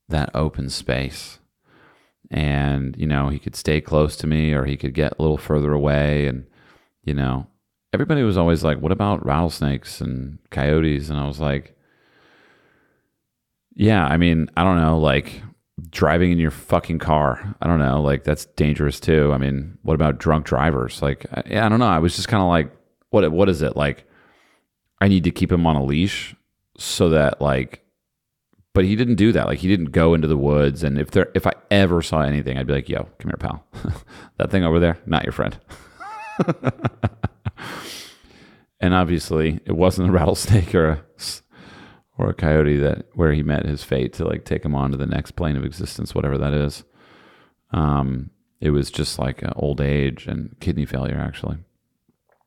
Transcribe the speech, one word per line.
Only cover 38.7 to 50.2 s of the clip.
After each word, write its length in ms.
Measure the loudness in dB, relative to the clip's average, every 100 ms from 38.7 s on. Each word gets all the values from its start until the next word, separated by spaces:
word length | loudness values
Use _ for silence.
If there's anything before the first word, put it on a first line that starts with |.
| -4
And 160 | 2 2
obviously, 640 | 2 0 0 0 0 -2 -4
it 80 |
wasn't 360 | 2 2 2 2
a 20 |
rattlesnake 640 | 4 2 0 2 2 4
or 160 | 2 2
a 160 | 0 -6 -16
s-, 280 | -14 -14 _ -20 -20 -20 -20 _ _ -6
or 120 | -4
a 40 |
coyote 440 | 0 2 4 4 2
that, 280 | 0 -2 -8
where 180 | 0 2
he 120 | 2
met 200 | 0 -2
his 200 | -2 -6
fate 280 | -4 -2 -2
to, 120 | -4 -4
like, 180 | -4
take 220 | -4 -4 -2
him 80 |
on 160 | -2 -2
to 80 | -2
the 80 | -4
next 260 | -4 -6
plane 240 | -4 -2 -2
of 80 |
existence, 520 | -4 -8 -10 -8 -6 -4
whatever 220 | -2 -2
that 120 | 0
is. 320 | 0 -2 -6 -20 _ _ -20 -20 _ _ _ -6
Um, 640 | -2 0 0 0 -4 -8 _ _ -6
it 120 | 0
was 180 | 0 0
just, 300 | -4 -6 -4
like, 240 | -6 -6
uh, 100 | -8 -4
old 260 | -4 -2
age 440 | 0 0 0 -4